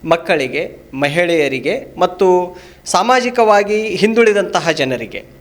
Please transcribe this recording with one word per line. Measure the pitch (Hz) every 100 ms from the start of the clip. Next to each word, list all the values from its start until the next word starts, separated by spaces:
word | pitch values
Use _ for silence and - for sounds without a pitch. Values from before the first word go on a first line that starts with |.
ಮಕ್ಕಳಿಗೆ, | 165 170 170 165 131 139 - - -
ಮಹಿಳೆಯರಿಗೆ | 135 143 156 175 170 143 131 127 220 - -
ಮತ್ತು | 180 - 190 180 180 - - -
ಸಾಮಾಜಿಕವಾಗಿ | - 269 233 254 240 240 220 202 202 214 220
ಹಿಂದುಳಿದಂತಹ | 170 202 226 226 202 180 180 160
ಜನರಿಗೆ | 156 131 123 110 101 - -